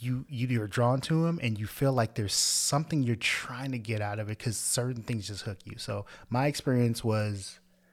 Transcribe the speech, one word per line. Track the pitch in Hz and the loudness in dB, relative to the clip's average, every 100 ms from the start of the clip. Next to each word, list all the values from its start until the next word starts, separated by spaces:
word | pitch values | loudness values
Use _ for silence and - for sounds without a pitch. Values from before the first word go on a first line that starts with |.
you, | 123 127 - | -4 -4 -4
you, | 123 127 | -4 0
you're | 120 | 0
drawn | 104 - 120 131 | 0 2 4 4
to | - 160 165 | 2 2 2
'em | 170 | 2
and | 117 104 | 0 0
you | 104 | -4
feel | - 135 | 0 2
like | 127 110 | 4 2
there's | - 101 | 0 0
something | - - - - 143 160 156 | 2 2 2 2 0 2 2
you're | 120 110 | 2 2
trying | - - - 123 135 | 0 -2 -4 -6 -4
to | 127 | -4
get | 107 107 | -2 -2
out | 104 104 | -2 -4
of | 104 | -6
it | 107 | -4
'cause | 120 | -4
certain | 101 - 127 123 120 | -2 0 0 0 -4
things | 113 113 95 | -4 -4 -4
just | 101 | -8
hook | 110 95 | -8 -8
you. | - - | -12 -10
So | - 104 - - - | -6 -6 -8 -14 -2
my | 120 147 | 2 2
experience | - 139 123 117 113 | 0 2 4 4 2
was | 113 107 107 101 - - _ _ _ | 2 2 0 -4 -8 -16 _ _ _